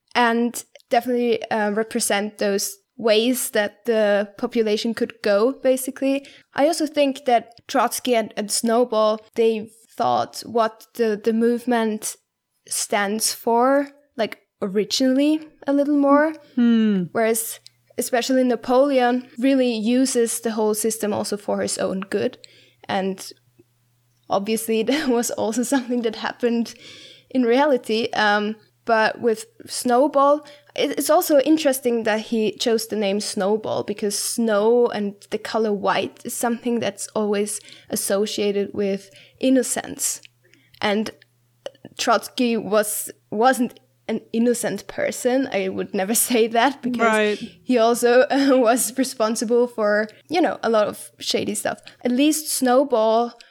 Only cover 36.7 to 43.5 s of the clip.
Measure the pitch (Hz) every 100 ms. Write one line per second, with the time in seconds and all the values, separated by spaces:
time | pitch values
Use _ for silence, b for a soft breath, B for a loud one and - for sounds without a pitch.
36.7 | 233 202 202 - 220 208 202 208 - -
37.7 | B B 208 - 196 208 - 208 202 202
38.7 | 208 196 196 - - b b 262 262 240
39.7 | - - - - - - _ _ b b
40.7 | b 208 208 214 - _ _ _ _ -
41.7 | - - - - 214 - - 247 226 185
42.7 | 214 208 - - - _ 208 247